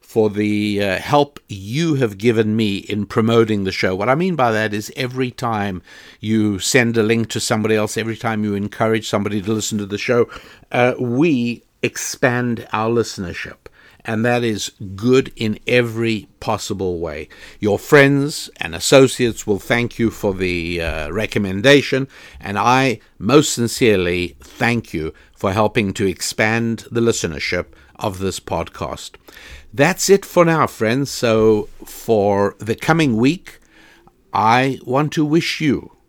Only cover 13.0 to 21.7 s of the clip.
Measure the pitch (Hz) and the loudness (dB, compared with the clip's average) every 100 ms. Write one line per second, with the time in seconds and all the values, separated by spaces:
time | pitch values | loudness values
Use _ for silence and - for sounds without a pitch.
13 | 110 - 87 85 90 92 - _ - _ | -2 -6 -10 -8 -12 -16 -20 _ -20 _
14 | - 110 120 123 120 104 - _ 101 95 | -6 -2 0 2 0 -2 -6 _ -14 -4
15 | 117 127 - - 110 107 - 123 120 113 | 4 4 2 -4 -4 -4 0 0 0 -2
16 | 113 110 - _ - 104 - 98 95 87 | -2 -2 -6 _ -6 -4 -4 -4 -4 -4
17 | 82 76 76 - - - 104 98 - 147 | -6 -8 -12 -18 -20 -6 -2 -2 4 6
18 | 139 139 143 - - - - 85 - 139 | 6 4 -2 -6 -12 -10 -10 -6 6 8
19 | 135 - 123 107 - 98 - 120 120 - | 8 4 -2 -2 -4 -4 0 -2 -2 -2
20 | 113 - 104 92 92 87 85 87 82 80 | -2 0 -4 -2 -2 -2 -4 -4 -4 -4
21 | 73 90 104 113 101 95 123 | -6 -6 -4 -2 -2 0 6